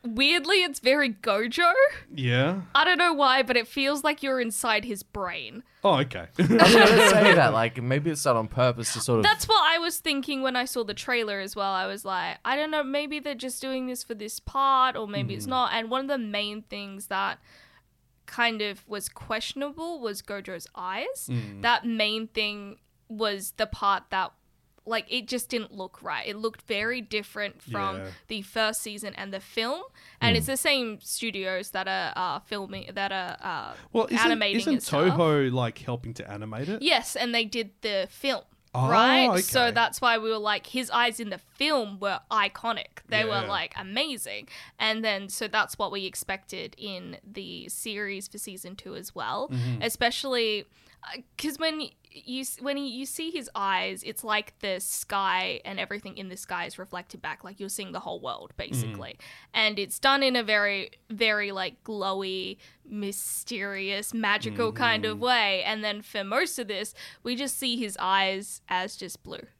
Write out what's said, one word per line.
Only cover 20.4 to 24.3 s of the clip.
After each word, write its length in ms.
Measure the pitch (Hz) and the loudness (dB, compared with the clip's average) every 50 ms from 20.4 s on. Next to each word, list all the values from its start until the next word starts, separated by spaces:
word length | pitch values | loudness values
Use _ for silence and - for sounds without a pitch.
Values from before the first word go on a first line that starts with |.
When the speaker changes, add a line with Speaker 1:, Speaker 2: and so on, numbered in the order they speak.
| 190 190 190 165 - - _ | -10 -10 -12 -12 -14 -14 _
Speaker 1:
eyes. 540 | - 180 185 190 214 285 508 554 - - - | -10 -8 -6 -6 -6 -6 -6 -8 -8 -6 -4
Speaker 2:
Mm. 320 | 127 120 110 101 101 98 | -4 -4 -4 -6 -8 -2
Speaker 1:
That 220 | 101 233 240 - - | 2 2 2 2 0
main 400 | 240 226 220 214 208 214 220 220 220 | -2 0 0 0 0 0 -4 -6 -6
thing 500 | _ 220 214 208 208 208 202 202 - _ _ _ _ _ _ _ | _ -4 -4 -4 -6 -10 -14 -16 -18 _ _ _ _ _ _ _
was 440 | 220 208 226 214 202 196 196 - - | -6 -2 -2 -2 -2 -4 -8 -10 -4
the 100 | - 220 214 | -4 -4 -4
part 360 | - - 208 202 196 185 - _ | -2 0 0 0 0 0 -2 _
that 220 | - 190 180 - | -2 -2 -2 -4